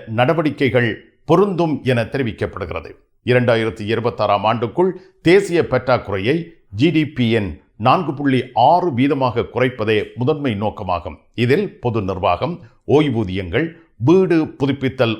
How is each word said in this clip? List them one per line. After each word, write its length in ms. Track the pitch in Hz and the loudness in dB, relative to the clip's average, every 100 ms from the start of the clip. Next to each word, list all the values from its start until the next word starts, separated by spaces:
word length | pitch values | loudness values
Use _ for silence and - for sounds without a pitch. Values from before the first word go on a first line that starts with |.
| - 110 | -2 0
நடவடிக்கைகள் 720 | 127 160 151 107 135 123 117 - - _ - | 2 2 -2 0 0 2 0 -4 -12 _ 0
பொருந்தும் 460 | 165 208 170 165 131 117 | 2 2 0 -2 -2 -2
என 160 | 120 113 | -2 -2
தெரிவிக்கப்படுகிறது. 800 | 139 120 - 107 - 90 82 - - _ _ 110 | -4 -6 -4 -8 -6 -8 -8 -12 -20 _ _ 0
இரண்டாயிரத்தி 580 | 123 120 113 113 - 104 110 | 2 4 2 0 -4 -4 -2
இருபத்தாறாம் 520 | 117 - 104 101 107 | -2 -2 0 2 2
ஆண்டுக்குள் 420 | 117 113 135 185 185 - _ 160 | 0 -2 0 0 -2 -14 _ 4
தேசிய 340 | 190 170 170 - | 4 4 0 0
பற்றாக்குறையை 680 | 131 131 117 92 98 101 165 165 - _ 101 | -2 0 -2 0 -4 -2 -2 -4 -18 _ 0
ஜி 100 | 160 160 | 2 2
டி 100 | 147 - | -2 0
பி 100 | 117 113 98 80 _ _ 113 | 0 0 -2 -8 _ _ 2
நான்கு 260 | 160 165 135 | 2 0 -2
புள்ளி 220 | 143 131 - - 127 | 0 0 0 2 4
ஆறு 160 | 175 180 120 | 4 0 0
வீதமாக 460 | 135 143 127 113 98 | 0 2 0 -2 -4
குறைப்பதே 420 | 123 127 127 107 107 92 - | -4 -6 -4 0 0 -2 -4
முதன்மை 320 | 127 151 143 101 | -2 -2 -2 -4
நோக்கமாகும். 520 | 107 95 95 87 85 76 _ - | -4 -6 -6 -6 -6 -16 _ -2
இதில் 200 | 120 151 202 - | 2 2 0 -4
பொது 160 | 123 110 95 | -4 -2 -4
நிர்வாகம், 440 | 92 95 90 131 175 - _ - 135 | -2 0 0 -2 -6 -14 _ 0 2
ஓய்வூதியங்கள், 680 | 143 117 95 92 92 104 165 - _ _ 117 | 2 -2 -4 -4 -4 -4 -4 -8 _ _ 4
வீடு 300 | 185 185 165 151 - | 4 4 2 0 -2
புதுப்பித்தல் 560 | 147 139 135 131 117 | -2 0 -4 0 0